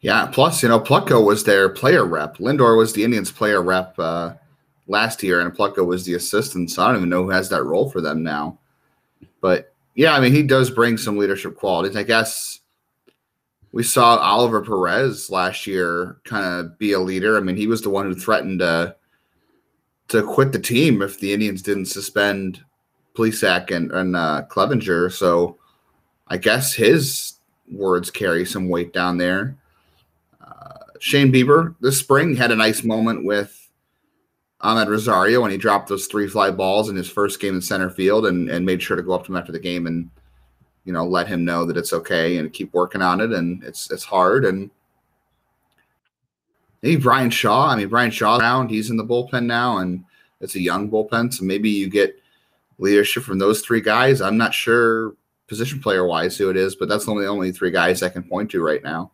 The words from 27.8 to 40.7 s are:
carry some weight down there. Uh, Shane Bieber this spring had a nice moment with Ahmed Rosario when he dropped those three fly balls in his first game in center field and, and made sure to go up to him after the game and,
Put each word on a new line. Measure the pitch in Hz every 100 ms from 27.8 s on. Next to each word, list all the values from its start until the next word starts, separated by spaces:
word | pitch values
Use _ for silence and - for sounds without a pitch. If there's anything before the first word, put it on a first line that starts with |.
| 98 92 90
carry | - 98 85 90
some | 98 92
weight | 87 87
down | 95 90 87
there. | 90 95 110 135 _ _ _ _ _ _ _ _
Uh, | - - - - - -
Shane | - 143 139
Bieber | 131 127 147 165 -
this | 123 135
spring | - 135 175
had | 127 120
a | 113
nice | 110 107
moment | 117 110 113 107
with | 78 104 101 - _ _ _ _ _ _ _ _ _ _
Ahmed | - 113 104
Rosario | 107 110 95 98 120
when | 113
he | 95
dropped | 107 101 -
those | 98 -
three | 107 101
fly | 104 98
balls | 92 95 98 110
in | 98
his | 87
first | - 101 98
game | 101
in | 92
center | 90 95 92
field | 90 95 90 98
and, | 90 85
and | 85 92
made | 92
sure | - 92
to |
go | 90
up | 90
to | -
him | 92
after | 85
the | 82
game | 87 87 85
and, | 85 85 _ _ _ _ _ _